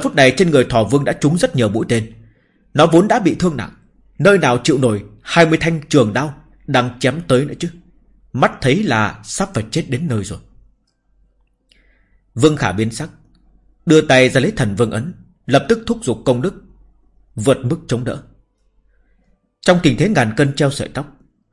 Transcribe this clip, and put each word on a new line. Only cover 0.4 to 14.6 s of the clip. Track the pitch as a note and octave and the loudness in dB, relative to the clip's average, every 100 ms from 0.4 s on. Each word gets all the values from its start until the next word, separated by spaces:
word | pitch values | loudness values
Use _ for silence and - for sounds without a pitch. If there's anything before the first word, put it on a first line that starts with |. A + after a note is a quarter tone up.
| F3+ | 2
người | C#3 A#2+ | 2 2
Thỏ | B2 | 0
Vương | G2+ C#3 | 0 0
đã | C3 | -2
trúng | - C#3+ F3 | -2 -2 0
rất | C4 C#3 | -2 0
nhiều | A2 | -2
mũi | G#2+ - | -2 -2
tên. | A#2 A2 - - _ _ _ _ | -4 -4 -14 -20 _ _ _ _
Nó | C3+ D#3+ | 2 4
vốn | E3 G#3+ | 4 4
đã | A#3 | 2
bị | F3+ - | 0 0
thương | F3 C#3 | -2 -4
nặng, | G2 - _ _ _ _ | -10 -16 _ _ _ _
nơi | D#3 G3+ | 2 4
nào | D3 A#2+ | 2 0
chịu | - C3+ | 0 2
nổi | C3 G#2 - - | 2 -2 -8 -20
hai | - - D#3+ | -4 2 4
mươi | E3 | 2
thanh | E3 E3 - | 0 -4 0
trường | D3 A2 | 2 2
đao | G2+ C#3 C3+ _ _ - | -2 -6 -10 _ _ -2
đang | C3+ B2 B2 | 0 0 -2
chém | C3 D3 E3+ | -4 -4 0
tới | B2+ | 0
nữa | D3 - | 0 -6
chứ. | F3 - _ _ _ _ _ | -10 -10 _ _ _ _ _
Mắt | B2 E3 - | -2 -2 0
thấy | C3 D#3+ | -2 0
là | G#3+ A2+ G#2 - | 0 0 -2 -4
sắp | - - G3 | -14 -6 -4
phải | B2 G#2+ | -4 -6
chết | D3+ C#3+ | -6 -6
đến | B2 E3 | -6 -4
nơi | A2+ | -6
rồi. | F#2+ E2+ - _ _ _ _ _ _ _ _ _ _ _ _ _ _ _ _ _ _ | -6 -12 -18 _ _ _ _ _ _ _ _ _ _ _ _ _ _ _ _ _ _
Vương | - D#3 D3+ | 2 2 2
Khả | G#2 | -2
biến | F2+ A2+ | -2 -4
sắc, | - D#3 - _ _ _ _ _ _ - | -6 -12 -14 _ _ _ _ _ _ 2
đưa | D#3 | 2
tay | D3+ C3 B2+ | 6 4 4
ra | C3 | 2
lấy | C#3+ | 0
Thần | A3 | -2